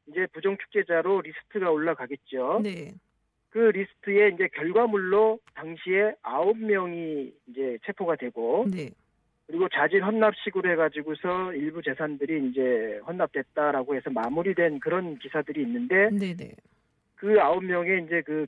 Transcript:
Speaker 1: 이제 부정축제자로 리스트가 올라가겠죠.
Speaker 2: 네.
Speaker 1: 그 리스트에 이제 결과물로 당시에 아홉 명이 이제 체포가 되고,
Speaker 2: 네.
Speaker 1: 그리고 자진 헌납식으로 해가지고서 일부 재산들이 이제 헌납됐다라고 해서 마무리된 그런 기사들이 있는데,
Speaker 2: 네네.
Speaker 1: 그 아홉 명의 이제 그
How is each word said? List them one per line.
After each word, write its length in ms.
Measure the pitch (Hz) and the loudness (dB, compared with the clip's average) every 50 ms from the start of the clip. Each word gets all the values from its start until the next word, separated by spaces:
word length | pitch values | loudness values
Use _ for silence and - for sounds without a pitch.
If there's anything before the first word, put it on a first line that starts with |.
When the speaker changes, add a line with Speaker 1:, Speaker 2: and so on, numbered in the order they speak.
| _ - | _ -10
Speaker 1:
이제 200 | 147 175 185 175 - | -4 -4 -4 -4 -4
부정축제자로 880 | 156 165 196 196 196 - - - 208 190 - 170 165 160 185 196 190 | -2 -2 -2 -2 -2 -6 -4 -2 -2 0 2 2 0 2 2 2 0
리스트가 500 | 175 156 156 - - _ - 214 185 175 | 0 -4 -12 -16 -14 _ -4 -2 0 2
올라가겠죠. 880 | 160 151 156 165 160 - 131 120 143 139 _ - - 131 123 131 165 220 | 2 2 2 0 -2 -4 -6 -10 -10 -12 _ -8 -4 -2 -2 0 0 0
Speaker 2:
네. 320 | 214 208 185 170 151 - - - _ _ _ _ _ _ _ _ _ _ | 0 -2 -4 -8 -12 -14 -16 -20 _ _ _ _ _ _ _ _ _ _
Speaker 1:
그 80 | - 214 | 0 4
리스트에 720 | 233 220 202 190 196 - - _ - 202 202 202 208 208 | 4 4 4 4 -2 -6 -8 _ -4 2 6 6 6 6
이제 180 | 180 170 190 175 - | 4 2 -2 -4 -2
결과물로 840 | - 151 170 180 220 240 233 214 202 185 185 190 208 220 220 220 226 _ - - | -4 -2 2 4 4 4 4 2 0 0 2 4 4 4 4 2 0 _ -18 -18
당시에 580 | - 151 160 165 160 - 180 185 190 208 214 - - | -14 -12 -12 -12 -10 -4 0 2 2 2 2 0 -4
아홉 360 | - 110 120 139 170 196 226 226 | -8 -6 -2 0 2 2 2 2
명이 760 | 220 214 208 196 185 175 170 170 170 160 156 143 135 - - _ _ - | 2 0 2 2 0 -2 -4 -6 -6 -4 -4 -6 -6 -8 -12 _ _ -14
이제 320 | 120 127 135 131 120 113 - | -6 -4 -4 -4 -4 -6 -8
체포가 320 | - 202 - 196 170 160 - | -10 -8 -4 -2 -2 -2 -2
되고, 480 | 127 123 - 120 113 117 - 202 214 208 | -2 -8 -6 -4 -2 0 2 2 2 0
Speaker 2:
네. 220 | 185 180 151 123 - _ _ _ _ _ _ _ _ _ _ - | -2 -4 -6 -10 -12 _ _ _ _ _ _ _ _ _ _ -6
Speaker 1:
그리고 200 | 156 170 190 185 | -2 0 0 0
자진 340 | - - - 151 180 196 185 | 2 2 2 4 4 2 2
헌납식으로 640 | 196 220 226 220 214 208 - - 214 196 190 180 185 | 2 2 4 4 2 2 0 -6 -6 -4 -2 0 0
해가지고서 840 | 175 160 160 156 147 151 147 156 151 147 - 180 180 180 185 185 180 | 2 2 2 0 0 -4 -6 -6 -6 -4 -4 -2 -2 -2 -2 -4 -4
일부 280 | 139 147 156 156 170 | -4 -4 -6 -6 -6
재산들이 680 | 156 147 131 - 160 151 147 135 143 139 160 156 135 127 | -6 -6 -4 -4 -4 -6 -4 -4 -4 -2 -2 -2 -2 -2
이제 500 | 123 135 127 127 123 113 110 110 104 104 - - | 0 0 0 2 2 0 0 -2 -6 -8 -8 -8
헌납됐다라고 880 | 170 180 175 151 - 147 131 _ - - 147 147 139 135 127 135 143 | -4 -2 -2 -2 -2 -6 -8 _ -2 0 0 2 0 0 -2 -2 -4
해서 140 | 131 - 147 | -4 -4 -4
마무리된 720 | 131 117 113 117 135 165 175 196 185 180 170 165 151 139 | -4 -4 -2 -2 -2 -2 0 0 2 2 2 2 0 -2
그런 380 | - 156 170 185 185 170 151 123 | -4 -2 -2 -2 -2 -4 -8 -10
기사들이 440 | - 135 - 156 147 - 147 156 | -10 -8 -6 -6 -4 -4 -4 -4
있는데, 480 | 143 - 120 123 123 254 - 196 202 214 | -2 -2 -2 -4 -2 0 4 4 4 4
Speaker 2:
네네. 400 | 208 202 196 190 175 175 - - - - - _ _ _ _ _ _ _ _ _ _ | 4 0 -2 -2 -4 -8 -10 -14 -16 -20 -20 _ _ _ _ _ _ _ _ _ _
Speaker 1:
그 240 | - - 202 214 214 | -6 0 4 6 6
아홉 220 | 170 143 170 185 185 | 6 6 4 2 0
명의 400 | 185 180 175 175 170 190 185 170 | -2 -2 0 0 2 0 0 0
이제 180 | 156 170 170 151 | 0 -2 -2 -2
그 200 | - 151 156 151 | -2 -2 -4 -4